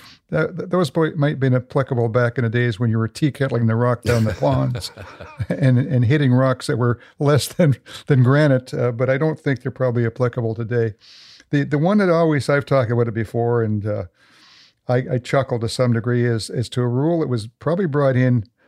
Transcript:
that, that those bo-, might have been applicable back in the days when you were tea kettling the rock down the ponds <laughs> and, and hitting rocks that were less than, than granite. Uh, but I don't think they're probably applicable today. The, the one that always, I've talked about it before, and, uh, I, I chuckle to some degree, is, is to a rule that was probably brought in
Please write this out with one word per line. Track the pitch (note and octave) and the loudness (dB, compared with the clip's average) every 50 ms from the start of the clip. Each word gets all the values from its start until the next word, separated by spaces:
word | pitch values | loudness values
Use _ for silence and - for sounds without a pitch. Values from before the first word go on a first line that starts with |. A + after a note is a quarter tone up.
| - - - _ _ _ | -20 -20 -20 _ _ _
that, | - D#3+ D#3 - F#3 E3 | -4 -2 -2 -4 -6 -8
that | F3+ F#3 | -6 -4
those | F3 F3+ F3+ C#3+ | -2 -2 -2 0
bo-, | - E3+ D#3+ D3+ - | 0 -2 -2 -2 0
might | D#3 C#3+ D3 | -2 -2 -2
have | D3+ C3+ | 0 0
been | C3+ C3 B2+ | 0 0 0
applicable | B2 - - - C#3+ B2+ - C3 A#2+ A#2 A#2 | 0 -2 -2 -2 -4 -2 0 -2 -2 -2 0
back | A2 B2 A#2+ A#2 - - | 2 2 0 0 0 -2
in | A#2 | -2
the | A2+ | 0
days | A2+ A#2+ A#2+ A#2+ G#2+ A#2 | 0 0 0 0 0 0
when | B2 A2+ | 0 0
you | A2 A2+ | 0 0
were | A2+ A2 | -2 -2
tea | - - D#3 C#3+ | -2 -2 -2 -2
kettling | - - C#3 C3+ B2 A#2+ A#2 A2 | 0 -2 -2 -2 0 0 0 0
the | A2 | 2
rock | A2+ A#2+ B2 A#2+ - | 2 0 0 0 0
down | - A2+ A#2+ A#2 A2 | 0 0 2 2 2
the | G#2+ G2+ | 0 -2
ponds | - C#3+ C#3+ C3+ C3 C3+ B2+ B2 A#2 - - - G2+ G2 - - - | -2 0 0 0 0 0 -2 -4 -6 -8 -12 -14 -16 -18 -20 -18 -20
<laughs> | - - - - A#2 - | -20 -18 -12 -10 -6 -6
and, | - - D3 C3 B2+ A#2+ | -2 0 2 2 4 2
and | - - C#3 B2 A#2+ | 2 0 0 0 2
hitting | A2 D3 D3+ D3 B2+ B2 | 2 2 2 2 2 2
rocks | B2+ C3 C3 B2+ B2+ - | 4 2 2 0 -2 -4
that | - C3+ A#2 | -4 -2 0
were | B2 A#2+ A#2 - - - _ - | 0 0 -2 -2 -6 -16 _ -2
less | D3 C#3 D3 B2+ - - | 0 2 2 2 0 -2
than, | - - F3 D3 A#2+ - _ - - - - - | 0 2 2 2 2 0 _ -12 -20 -16 -2 0
than | D3 B2+ A#2+ | 2 4 4
granite. | B2 C#3 D3 D#3 D3 C3 B2+ B2+ - D3+ | 4 4 4 4 4 4 2 0 -4 -4
Uh, | C#3 A#2+ B2 | -2 -2 -2
but | A2+ A#2 C3 B2+ | -2 -2 -2 0
I | C3 C#3 | 0 0
don't | D#3 D#3 D3+ - | 0 -2 -4 -4
think | _ C#3+ C3+ A#2 | _ -4 -4 -2
they're | - C3 | -4 -8
probably | - - C3 B2+ A#2 A#2+ A#2 A2+ | -4 -2 -2 0 0 0 0 -2
applicable | - - B2+ A#2+ - B2+ A#2 A2 A2 | 0 -2 -2 -2 -2 -2 -4 -4 -4
today. | A#2 A#2 G#2 B2 A#2+ A2+ A2 G2+ - _ - - - - - - - - _ | -6 -6 -2 0 0 0 0 -4 -8 _ -20 -20 -20 -20 -20 -20 -20 -8 _
The, | D3+ C#3+ C#3 | -2 0 0
the | C3+ D3 C#3+ | 0 0 0
one | D#3 F3+ G#3+ G#3 | 2 2 2 2
that | G3 F3+ | 2 2
always, | E3 E3 E3+ D#3+ D3+ C#3 - - | 2 2 2 2 2 0 0 2
I've | C#3+ C#3+ - | 0 0 0
talked | - C#3 C3+ A#2+ G#2+ | 2 2 2 2 2
about | A#2+ A#2+ A#2+ A2+ | 0 0 0 0
it | G2 | -2
before, | A2+ G#2+ - - A#2 A#2+ A#2+ A#2+ A#2 | -4 -6 -4 -2 -2 0 0 0 0
and, | A2+ G#2+ G#2+ G#2 G2+ | 0 0 -2 -2 -2
uh, | G#2+ G#2 G#2+ F#2+ - - _ _ _ _ _ - - - - - _ _ _ _ - | -4 -4 -6 -6 -10 -14 _ _ _ _ _ -20 -20 -20 -20 -20 _ _ _ _ -2
I, | B2 B2+ B2+ - | -2 0 0 -2
I | C3+ B2 | -4 -4
chuckle | - - - C#3 B2+ - B2+ A2 | -4 0 0 0 0 0 -2 -4
to | A2+ A2 | -4 -4
some | - - B2+ B2 A2+ | -2 0 0 2 2
degree, | A#2 G#2+ B2 A#2+ B2 A#2+ | 0 0 0 0 2 2
is, | B2 A#2 A2 - - | 0 0 -2 -4 -6
is | - C3 A2 - | -6 -6 -6 -4
to | - B2+ | -4 -2
a | B2 A#2+ | -2 0
rule | A#2+ B2+ C#3+ E3 F3 E3 | 0 0 0 0 0 0
that | D3+ C3+ | 0 -2
was | B2 A2+ G#2 | -2 -4 -4
probably | A#2 - _ - C#3+ E3+ F#3+ G3+ | -8 -14 _ -4 -2 -2 0 -2
brought | D#3 C3+ D3 C#3+ C3+ B2 | -2 0 0 2 2 2
in | B2 B2+ B2+ B2 A#2 G2 - _ _ _ | 2 2 4 2 0 0 -4 _ _ _